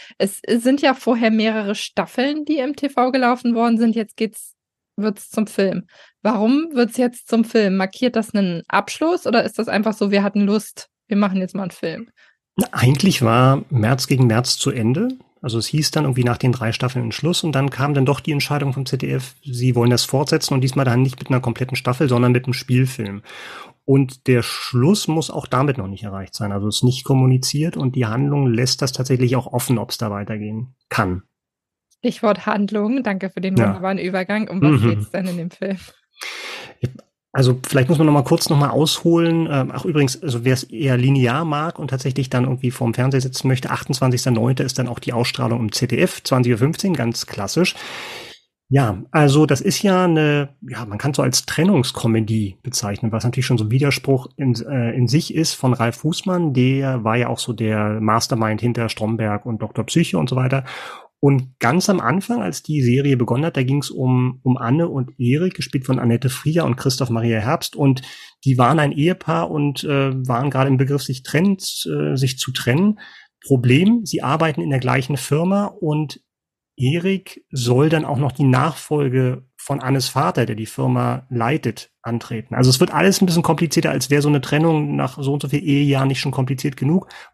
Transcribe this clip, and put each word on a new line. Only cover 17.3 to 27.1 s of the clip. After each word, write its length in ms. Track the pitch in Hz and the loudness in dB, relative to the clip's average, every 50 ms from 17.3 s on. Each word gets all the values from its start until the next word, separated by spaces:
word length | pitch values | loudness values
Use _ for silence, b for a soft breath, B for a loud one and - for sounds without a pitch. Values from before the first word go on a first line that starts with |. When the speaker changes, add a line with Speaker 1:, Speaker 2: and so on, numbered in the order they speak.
| 180 - - | -2 0 -2
Speaker 2:
und 80 | 160 143 | -2 0
dann 180 | 135 139 139 | 0 0 -2
kam 240 | - - 135 143 147 | -2 -2 -2 0 2
dann 120 | 139 131 | 2 2
doch 120 | 135 143 - | 2 2 0
die 140 | - 160 147 | 0 -2 -2
Entscheidung 400 | 143 139 - 147 147 143 139 127 | -2 -2 -2 -2 -2 -2 -2 -4
vom 120 | 143 131 | -4 -4
Z 180 | - - 131 131 | -4 -4 -4 -4
D 100 | 135 135 | -2 -4
F, 240 | 131 131 - - _ - | -4 -6 -8 -16 _ -12
sie 320 | 143 123 120 123 127 120 | -10 -6 0 2 2 4
wollen 140 | 120 117 120 | 4 4 4
das 140 | 123 117 - | 4 4 2
fortsetzen 500 | - - 135 151 - 160 156 - - 143 | 0 0 0 2 2 0 0 0 0 0
und 80 | 131 127 | 0 0
diesmal 240 | 131 - 147 135 | 0 0 2 2
dann 160 | 127 117 123 131 | 2 4 4 2
nicht 180 | 131 - - | 2 0 -4
mit 80 | - - | -4 0
einer 120 | 131 123 | 0 0
kompletten 360 | 127 123 113 - 127 127 135 | 0 -2 -4 -4 -4 -4 -4
Staffel, 320 | 120 - 127 123 - 165 131 | -4 -2 -2 0 2 2 2
sondern 240 | 127 120 123 123 123 | 4 4 4 4 4
mit 140 | 123 127 | 2 2
einem 60 | 131 123 | 0 -4
Spielfilm. 680 | - - - 127 127 131 127 - - 107 101 101 101 B B B B B B B B B B B _ - | -4 -2 0 2 2 2 2 0 -6 -8 -8 -8 -10 B B B B B B B B B B B _ 2
Und 420 | - 135 139 135 131 - - - | 4 4 4 4 2 -2 -6 2
der 160 | - 127 120 - | 2 4 4 2
Schluss 640 | - - - - - - 123 123 165 208 - - | 0 -6 -8 -8 -2 0 2 4 4 4 2 2
muss 240 | - 156 165 151 - | -2 -2 -2 -2 -4
auch 160 | - 156 - | -6 -8 -6
damit 320 | - - - 143 143 127 120 | -2 0 0 2 0 0 -2
noch 80 | 95 | -4
nicht 160 | 95 98 95 113 | -8 -8 -10 -10
erreicht 320 | 104 95 98 95 - - | -10 -10 -10 -10 -10 -8
sein. 160 | - 110 101 | -6 -4 -4
Also 160 | 101 101 101 | -2 -2 -2
es 100 | 107 101 | -2 -2
ist 80 | - - | 2 2
nicht 200 | 123 123 - - | 2 2 0 0
kommuniziert 720 | - | 0